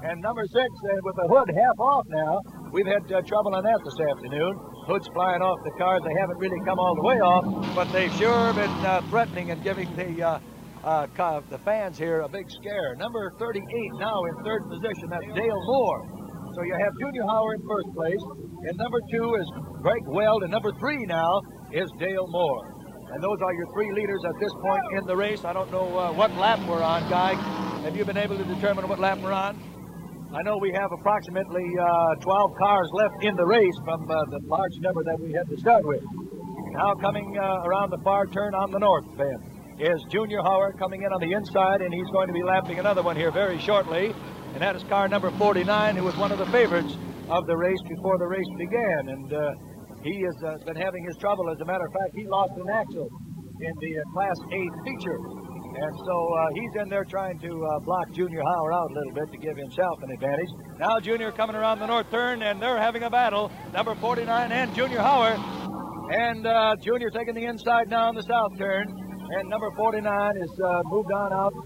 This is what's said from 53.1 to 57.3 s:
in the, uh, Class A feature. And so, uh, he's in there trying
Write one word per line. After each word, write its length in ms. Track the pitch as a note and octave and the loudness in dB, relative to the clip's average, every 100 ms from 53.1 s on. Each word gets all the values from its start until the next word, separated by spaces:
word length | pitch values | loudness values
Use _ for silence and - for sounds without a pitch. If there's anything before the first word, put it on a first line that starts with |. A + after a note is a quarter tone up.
| - - - - - | -10 -14 -14 -14 -10
in 120 | D#3+ E3 | -8 -8
the, 180 | D#3 D#3 | -6 -6
uh, 60 | D3 | -6
Class 220 | F3 G3 F3 - | -2 -2 -2 -4
A 180 | F3+ F3+ E3+ | -6 -6 -6
feature. 360 | - C4 F3+ D3 - - - - - - | -8 -8 -6 -6 -8 -12 -12 -12 -12 -6
And 160 | D3+ D3 F#3 | -6 -6 -2
so, 280 | F3 E3+ | 0 2
uh, 140 | E3 D#3+ D3+ | 2 2 0
he's 260 | A#3 G#3 | -6 -6
in 80 | G3+ | -2
there 160 | G3 F#3+ | -2 -2
trying 320 | F#3+ F#3+ | -4 -4